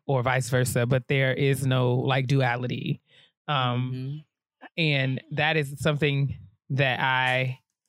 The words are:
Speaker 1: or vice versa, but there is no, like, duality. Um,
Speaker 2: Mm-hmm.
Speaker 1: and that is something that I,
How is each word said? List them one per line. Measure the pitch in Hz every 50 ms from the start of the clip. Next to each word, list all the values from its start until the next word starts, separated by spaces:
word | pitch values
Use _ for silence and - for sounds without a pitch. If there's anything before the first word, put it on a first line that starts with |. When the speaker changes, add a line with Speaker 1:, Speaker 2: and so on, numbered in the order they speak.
| _
Speaker 1:
or | - 139 131 120
vice | 131 127 131 127 -
versa, | 131 127 127 123 - 123 120
but | 117 135 131 123 -
there | 147 139 135 131 131
is | - 143 139 139 135 139
no, | 135 131 127 127 123 123
like, | 127 127 135 131 135 135
duality. | 120 139 135 131 120 120 123 123 123 - - - - - - - _ _ - - _ _ _ _ -
Um, | 151 139 127 123 123 123 127 127 131
Speaker 2:
Mm-hmm. | 127 131 135 143 151 151 _ _ _ _ _ _ _ - - - -
Speaker 1:
and | 165 156 147 139 131 131 131 135 - 311 160
that | 139 147 156 160
is | 160 147 135 143 -
something | - 160 151 139 156 147 139 139 139 131 - - - - - _ _ -
that | 143 131 143 131 123 -
I, | - 131 131 127 127 127 127 127 131 131 127 - _ _ _ _ _